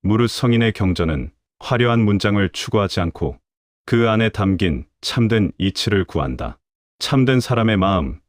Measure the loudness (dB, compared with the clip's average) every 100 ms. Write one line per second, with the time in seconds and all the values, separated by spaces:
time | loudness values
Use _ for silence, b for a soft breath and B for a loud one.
0 | 0 2 2 0 0 2 2 0 -2 0
1 | -2 -2 -8 _ _ _ -4 0 2 4
2 | 2 2 2 0 -2 -4 -2 -2 0 -2
3 | -4 -4 -6 -6 _ _ _ _ -2 2
4 | 2 2 0 0 0 0 -2 -4 -8 _
5 | -6 -2 0 2 0 -2 -4 -4 -2 -2
6 | -2 -4 -4 -6 -10 -12 _ _ _ _
7 | -2 2 4 2 2 0 2 2 2 0
8 | -2 -8